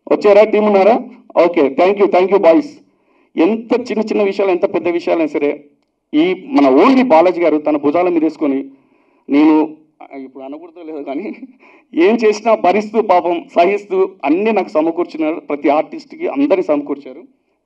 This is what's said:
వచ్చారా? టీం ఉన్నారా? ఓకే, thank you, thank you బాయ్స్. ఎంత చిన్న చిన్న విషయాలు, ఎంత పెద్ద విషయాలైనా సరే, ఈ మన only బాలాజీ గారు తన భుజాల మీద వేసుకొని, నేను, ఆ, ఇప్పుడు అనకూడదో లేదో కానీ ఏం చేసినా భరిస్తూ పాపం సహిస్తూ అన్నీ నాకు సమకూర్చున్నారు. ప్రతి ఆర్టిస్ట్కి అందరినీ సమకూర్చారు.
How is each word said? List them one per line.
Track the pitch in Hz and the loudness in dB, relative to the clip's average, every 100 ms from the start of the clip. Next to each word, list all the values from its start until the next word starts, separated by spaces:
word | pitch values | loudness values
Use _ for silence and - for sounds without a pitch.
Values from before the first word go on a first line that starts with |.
| - | -4
వచ్చారా? | - 208 202 | 0 4 6
టీం | 214 208 | 6 2
ఉన్నారా? | 214 196 190 247 - - _ - | 2 2 2 0 -2 -18 _ 0
ఓకే, | 170 170 | 0 2
thank | 135 131 180 202 | 0 2 0 2
you, | 202 | 0
thank | 185 190 | 2 0
you | 196 | 2
బాయ్స్. | 165 165 143 - _ _ _ _ _ - | 4 4 0 -10 _ _ _ _ _ -2
ఎంత | 170 226 - 240 165 | 0 0 -2 -4 -2
చిన్న | 214 | -6
చిన్న | 214 208 | -4 -2
విషయాలు, | 202 196 196 | -2 -2 -2
ఎంత | 180 202 | 0 -2
పెద్ద | 175 165 | -2 -4
విషయాలైనా | 170 180 170 151 | -4 -2 -2 -2
సరే, | 160 143 143 - _ _ _ _ | -2 -4 -6 -12 _ _ _ _
ఈ | 151 180 185 143 | -2 0 -2 -4
మన | 143 139 | 0 2
only | 135 233 254 254 | 4 4 2 4
బాలాజీ | 160 180 170 | 4 4 2
గారు | 170 151 | 0 0
తన | 151 151 | -2 -2
భుజాల | 147 165 180 | 0 0 0
మీద | 170 | 0
వేసుకొని, | 156 156 147 135 135 - _ _ _ _ - | -2 -2 -4 -4 -8 -16 _ _ _ _ -2
నేను, | 143 156 156 156 - _ _ | 2 4 4 0 -6 _ _
ఆ, | 147 139 | -20 -18
ఇప్పుడు | 131 135 | -18 -18
అనకూడదో | 135 151 170 165 | -16 -16 -18 -20
లేదో | 156 156 | -16 -14
కానీ | 143 139 202 - - _ _ _ _ | -10 -10 -10 -12 -18 _ _ _ _
ఏం | 147 185 | 0 2
చేసినా | 226 214 208 233 | 2 0 0 0
భరిస్తూ | 220 175 196 214 226 | 2 2 0 -2 -2
పాపం | 208 233 180 170 135 160 | 2 0 0 -4 -4 0
సహిస్తూ | 175 202 208 190 190 - | 0 0 -4 -2 -2 -4
అన్నీ | 139 170 214 | -2 0 0
నాకు | 208 175 | -2 -2
సమకూర్చున్నారు. | 156 165 160 175 156 156 170 | -2 -2 -2 -6 -4 -4 -6
ప్రతి | - 147 151 | -8 -4 0
ఆర్టిస్ట్కి | 151 156 - - 156 170 | 0 -2 -10 -18 -10 -6
అందరినీ | 135 143 190 | -2 0 0
సమకూర్చారు. | 170 147 143 139 135 135 190 _ _ _ | 0 -4 -4 -10 -12 -20 -20 _ _ _